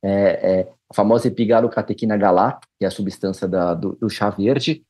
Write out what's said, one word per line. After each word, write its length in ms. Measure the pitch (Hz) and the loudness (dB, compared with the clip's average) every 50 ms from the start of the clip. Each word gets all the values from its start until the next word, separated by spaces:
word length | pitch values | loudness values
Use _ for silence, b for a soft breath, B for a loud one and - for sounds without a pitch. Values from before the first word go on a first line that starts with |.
| - | -4
É, 80 | 98 | -2
é, 560 | 98 98 101 95 - - - 92 92 92 92 - - _ _ - | 0 2 2 2 2 2 0 0 0 0 -2 -4 -10 _ _ -6
a 40 | - | -2
famosa 340 | - 101 104 117 117 - | 0 2 2 2 2 2
epigalocatequina 880 | 123 95 - 117 107 113 113 120 117 - 113 104 - 104 - 117 110 107 | 0 -2 0 0 2 4 4 2 2 0 -4 -6 -6 -6 -4 -2 -2 0
galato, 520 | 101 101 98 90 92 101 131 - - - _ _ | 2 2 4 4 4 2 2 0 -4 -12 _ _
que 80 | - 101 | -6 -4
é 20 | |
a 40 | 95 | -4
substância 560 | - - 101 95 - - - 95 95 - - | -4 -4 -6 -6 -6 -6 -6 -6 -4 -4 -4
da, 260 | 90 92 92 87 87 85 | -2 -2 0 0 0 -2
do, 240 | 85 101 98 - - | -2 -4 -6 -6 -4
do 80 | 113 104 | -4 -4
chá 180 | - - 107 104 | -2 -2 -2 -2
verde, 540 | 101 - 98 113 135 135 - 160 156 - _ | -2 0 0 0 0 0 0 -4 -4 -6 _